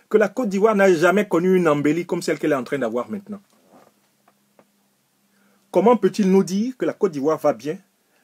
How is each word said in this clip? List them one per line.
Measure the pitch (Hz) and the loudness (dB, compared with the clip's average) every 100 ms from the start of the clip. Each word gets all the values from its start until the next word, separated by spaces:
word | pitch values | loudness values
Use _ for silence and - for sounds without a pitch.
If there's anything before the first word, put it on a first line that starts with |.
| - | -2
que | 214 | 0
la | 196 | 0
Côte | 196 226 | -2 -4
d'Ivoire | 190 220 208 | 0 2 4
n'a | 196 | 4
jamais | 170 175 196 208 | 4 2 2 0
connu | 170 185 185 | 0 2 2
une | 165 | 2
embellie | 147 147 160 165 | 2 0 -2 -4
comme | 139 | -6
celle | - 156 | -6 -4
qu'elle | 160 | -2
est | 139 | -4
en | |
train | 120 139 | -4 -6
d'avoir | 117 120 107 | -4 -6 -8
maintenant, | 104 104 98 _ _ _ _ _ _ _ _ _ _ _ _ _ _ _ _ _ _ _ _ _ _ _ | -10 -12 -18 _ _ _ _ _ _ _ _ _ _ _ _ _ _ _ _ _ _ _ _ _ _ _
comment | 180 202 240 | 0 2 2
peut-il | 185 190 190 | 0 0 2
nous | 190 | 2
dire | 160 196 240 - | 2 -2 -6 -6
que | 160 | -6
la | |
Côte | - 202 | -2 -4
d'Ivoire | 147 139 151 | -2 -2 0
va | 151 | -2
bien | 117 135 185 _ _ _ _ | -2 -6 -12 _ _ _ _